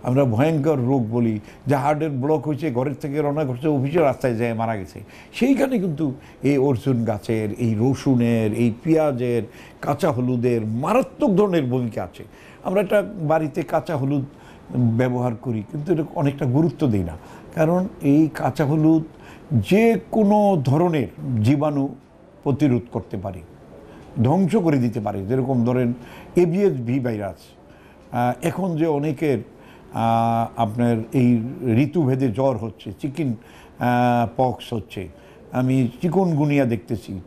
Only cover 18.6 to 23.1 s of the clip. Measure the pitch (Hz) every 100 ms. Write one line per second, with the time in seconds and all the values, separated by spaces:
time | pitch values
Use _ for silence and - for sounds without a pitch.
18.6 | 147 156 156 160 160 - - - - 127
19.6 | 98 190 233 220 - 220 202 208 208 190
20.6 | 131 139 180 156 110 - 151 120 107 143
21.6 | 151 147 139 - - - - - - 135
22.6 | 147 120 - 117 -